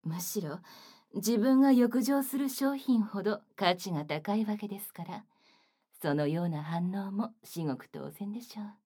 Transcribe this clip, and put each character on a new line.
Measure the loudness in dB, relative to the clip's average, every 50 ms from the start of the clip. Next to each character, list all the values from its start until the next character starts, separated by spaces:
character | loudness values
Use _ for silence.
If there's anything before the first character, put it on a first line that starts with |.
| _
む | -6 -6 -4
し | -6 -4 -4 -4
ろ、 | -4 -4 -8 -10 -12 -18 -20 -20 -20 -20 -20 -20 _ _ -8
自 | -4 0 2 2
分 | 4 4 6 6 8
が | 8 8 8
浴 | 8 6 4 4 2 2
場 | 2 2 2 0
す | -2 -2 -2
る | -2 -2
商 | -2 -2 -2 -2 -2
品 | -2 0 2 4 4 4
ほ | 2 -2 -4 -2
ど | -2 -2 -2 _ _ _
価 | 0 2 2 2
値 | 2 -2 -4
が | -2 -4 -2
高 | -2 -4 -4 -2 -2 0
い | 0 0
わ | 0 -2
け | -4 -6 -8
で | -10 -10
す | -12 -14 -12
か | -12 -12
ら、 | -12 -12 -14 -14 _ _ _ _ _ _ _ _ _ _ _ _ _ _ -6
そ | -2 0 2
の | 2 2 2
よ | 0 0 0
う | -2
な | -2 -4 -4
反 | -4 -2 -2 -2 -2 -2
応 | -4 -6 -4
も | -4 -4 -4 -4 -6 _ _
至 | -12 -8 -4 -2
極 | -2 -2 -4 -6
当 | -14 -12 -10 -10 -10 -10
然 | -10 -8 -8
で | -8 -10
し | -10 -12 -12
ょ | -12 -12
う。 | -12 -14 _ _